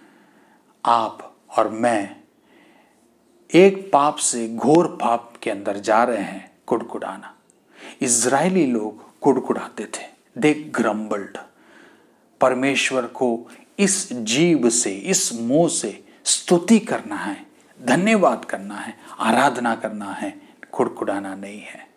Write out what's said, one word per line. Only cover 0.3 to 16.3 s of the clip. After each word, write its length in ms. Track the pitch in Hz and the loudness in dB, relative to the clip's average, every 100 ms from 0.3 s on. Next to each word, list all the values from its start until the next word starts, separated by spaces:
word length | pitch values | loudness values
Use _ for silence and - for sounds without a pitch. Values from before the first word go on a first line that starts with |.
| _ _ _ _ _ - | _ _ _ _ _ 0
आप 480 | 117 110 - - _ _ - | 0 0 -8 -18 _ _ -2
और 120 | 107 | -2
मैं 460 | 107 120 110 98 - _ _ _ _ _ _ _ _ _ _ _ _ _ | 0 0 0 -4 -12 _ _ _ _ _ _ _ _ _ _ _ _ _
एक 360 | 160 196 190 - | 8 8 6 0
पाप 220 | 139 147 147 | 2 2 0
से, 400 | - 120 113 113 | -4 -2 -6 -2
घोर 320 | 117 160 160 | 4 4 4
पाप 460 | - 117 117 - - | -2 -2 -2 -4 -10
के 100 | 117 | -8
अंदर 260 | 98 101 101 | -6 -6 -6
जा 260 | 101 107 | 2 4
रहे 140 | 123 110 | 4 0
हैं, 340 | 92 95 92 _ - | -6 -10 -18 _ -4
कुड़कुड़ाना। 640 | 120 113 107 101 95 - - _ _ _ - - - | -4 -4 -10 -12 -12 -16 -20 _ _ _ -20 -20 -6
इजरायली 640 | 131 113 123 139 175 185 139 | -2 0 2 2 2 2 2
लोग 540 | 117 107 107 - _ | 0 -4 -10 -20 _
कुड़कुड़ाते 600 | 143 127 - 117 - - | 2 2 0 -4 -6 -12
थे, 320 | 104 - - _ _ 123 | -12 -12 -16 _ _ 0
they 400 | 151 151 - 120 | 0 0 -4 -2
grumbled। 560 | 113 107 107 104 95 - - _ _ - - _ _ _ _ _ | -2 -2 -4 -8 -8 -14 -18 _ _ -20 -20 _ _ _ _ _
परमेश्वर 600 | 131 127 135 131 - 131 | 2 2 0 0 0 -2
को 480 | 117 - 127 117 - - _ - | -4 -2 0 0 -6 -20 _ 0
इस 340 | 196 - - | 0 0 -4
जीव 560 | 123 110 127 175 151 120 | -8 -2 2 4 4 4
से, 220 | - 107 | 2 -2
इस 480 | 98 107 131 - 117 | -4 -2 -2 -2 -4
मुंह 280 | 117 147 170 | 0 2 2
से 340 | - 107 95 - _ | 0 -6 -10 -18 _
स्तुति 540 | - | -2